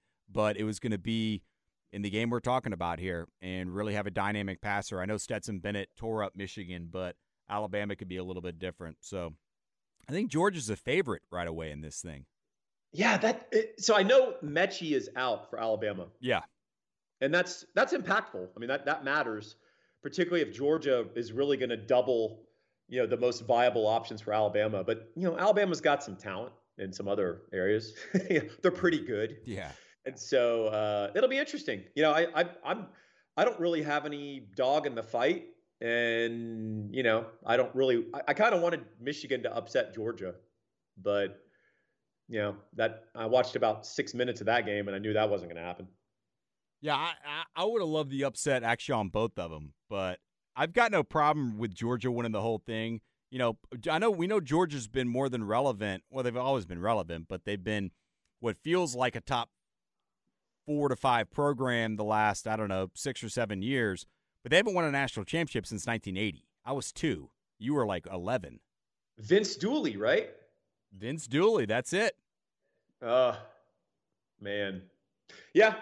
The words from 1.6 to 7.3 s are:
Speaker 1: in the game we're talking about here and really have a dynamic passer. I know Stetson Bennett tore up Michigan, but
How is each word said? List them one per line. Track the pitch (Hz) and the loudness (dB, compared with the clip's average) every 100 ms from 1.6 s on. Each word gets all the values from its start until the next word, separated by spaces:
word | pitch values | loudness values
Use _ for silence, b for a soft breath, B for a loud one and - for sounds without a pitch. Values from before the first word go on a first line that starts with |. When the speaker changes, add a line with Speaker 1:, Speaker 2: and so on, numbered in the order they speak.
| _ _ _ | _ _ _
Speaker 1:
in | 101 | -6
the | 101 | -2
game | 104 117 | 0 0
we're | 120 | 0
talking | 123 127 127 | 0 0 -2
about | 90 85 82 | -4 -4 -4
here | 92 85 82 _ | -4 -6 -8 _
and | 92 92 92 | -8 -6 -6
really | 95 107 | -4 -2
have | 104 101 | -2 -2
a | |
dynamic | 98 101 104 98 87 | -2 -2 -2 -4 -6
passer. | 104 101 - 92 | -4 -4 -4 -6
I | 95 | -4
know | 107 | -4
Stetson | - 107 - 95 | -6 -8 -6 -8
Bennett | 101 101 98 - | -6 -6 -8 -8
tore | 113 110 | -6 -4
up | 98 98 | -4 -6
Michigan, | 95 - 90 87 85 | -10 -10 -10 -10 -10
but | 92 90 - _ | -8 -8 -10 _